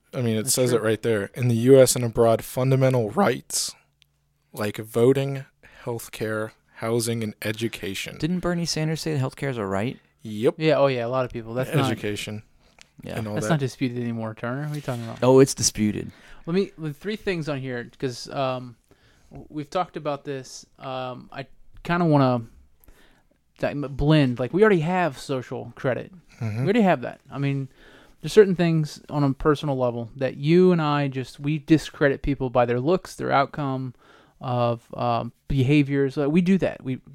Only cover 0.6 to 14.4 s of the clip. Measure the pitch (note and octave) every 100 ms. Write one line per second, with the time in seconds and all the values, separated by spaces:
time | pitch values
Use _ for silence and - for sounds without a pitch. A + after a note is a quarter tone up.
0.6 | B2+ A#2+ G#2+ G#2+ A#2 A2 G2+ - B2 A2+
1.6 | B2 C3+ B2 B2+ A#2+ A#2 A2+ A2+ - -
2.6 | C3 C3 C3 B2+ G#2+ D3+ G3 C#3 - -
3.6 | - - _ _ _ _ _ _ _ -
4.6 | G#2+ G#2 A2 A#2 B2 C3+ C#3 C#3 C#3 _
5.6 | - - - A#2 - - A2 A2 A2 -
6.6 | _ - A2+ A#2+ A2+ A#2 G#2+ - G#2+ G#2+
7.6 | A2+ - F#2 F#2+ - - D#3 F3+ E3+ F3
8.6 | E3 D#3 D#3 D#3 D#3+ D3 C3 - C#3 A#2+
9.6 | G2 F#2+ A#2 - _ _ A2 G#2+ B2 E3
10.6 | D#3 C3+ C#3 B2+ A#2 C3 B2 B2 A2+ A#2+
11.6 | B2+ D3+ C3 A2 G#2 G#2 - G#2+ - _
12.6 | _ _ - - - F2+ A2 G#2+ - D#3
13.6 | C3 - C3 A#2+ A#2+ A2+ A2 A2